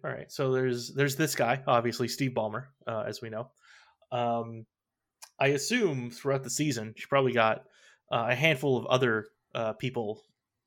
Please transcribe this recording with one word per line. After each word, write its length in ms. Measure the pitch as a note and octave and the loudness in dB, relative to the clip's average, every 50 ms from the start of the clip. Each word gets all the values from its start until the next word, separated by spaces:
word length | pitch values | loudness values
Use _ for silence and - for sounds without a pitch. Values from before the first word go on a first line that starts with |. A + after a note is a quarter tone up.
| - | -10
all 60 | C#3 | -8
right. 200 | B2 B2 - - | -8 -8 -10 -10
So 220 | - - C#3 C3 C3 | -6 -2 -2 0 0
there's, 400 | C3 C3 B2+ A#2+ A#2+ A#2+ - - | 2 2 0 0 -2 -4 -4 -2
there's 220 | C3+ C#3+ C#3 C3+ | 0 0 2 2
this 180 | D3 D#3+ C#3+ - | 0 0 0 0
guy, 280 | - B2 A#2 C3 C3+ C3+ | 0 2 2 2 0 2
obviously 420 | C#3+ B2+ A#2 A#2 A#2+ A2+ - A#2+ A#2 | 2 4 4 4 2 0 -2 -2 -2
Steve 240 | - - C#3 B2+ B2+ | -2 -2 -2 -2 0
Ballmer, 320 | A2+ A2 G#2+ G#2+ A#2+ C#3 - _ _ - | -2 -2 -2 -4 -6 -10 -12 _ _ -8
uh, 180 | B2 A2+ A2 A2+ | -6 -4 -4 -4
as 140 | A2+ G#2+ - | -6 -6 -8
we 100 | A#2+ A2+ | -10 -10
know. 200 | A2 A2 A#2+ - _ _ _ - - - - _ _ _ _ - B2+ | -8 -10 -10 -12 _ _ _ -20 -20 -20 -20 _ _ _ _ -6 -4
Um, 540 | A#2+ A#2+ A#2 A#2 A#2 A#2 A#2 A2+ A2+ A#2 - _ _ _ _ _ _ _ _ _ _ - - _ - | -2 0 0 0 -2 -4 -6 -10 -14 -14 -18 _ _ _ _ _ _ _ _ _ _ -20 -12 _ 0
I 100 | C#3 C#3 | 2 2
assume 600 | D3 C#3 - - A3+ B3 G#3+ E3+ C#3 B2+ A#2+ A#2+ | 2 2 0 0 0 2 2 2 0 -2 -6 -8
throughout 320 | - - - C#3 C#3 C3+ C3+ | -10 -6 -2 -2 -2 -2 -2
the 60 | C3+ | -4
season 440 | - - D3+ D3+ A#2+ A2+ A2 A2 G#2 | -2 -2 0 0 0 -2 -4 -8 -10
she 100 | - - | -14 -4
probably 260 | - C#3+ C#3 C3+ B2 A#2 | 0 2 4 4 4 4
got, 320 | A#2+ A2 A2 A2 - - _ _ _ - - _ _ _ - | 4 4 4 4 0 -4 _ _ _ -20 -20 _ _ _ -2
uh, 160 | - A#2+ A2+ A#2 | -2 0 2 2
a 40 | B2+ | 2
handful 420 | A#2+ D#3 D#3+ D3+ C3+ D3 C#3+ B2+ | 4 4 4 2 2 2 2 2
of 100 | A#2 A2+ | 2 2
other, 400 | - B2+ C3 C3 A#2+ A2 G#2+ G#2 - _ _ _ _ - | 2 2 4 4 4 2 2 0 -4 _ _ _ _ -6
uh, 180 | B2+ A2+ A2 G#2+ | -4 -2 -4 -4
people 480 | - C3 B2 B2+ A#2+ A2 G#2 A2 - - _ _ _ _ _ _ _ _ | -4 -4 -4 -4 -4 -4 -4 -6 -8 -12 _ _ _ _ _ _ _ _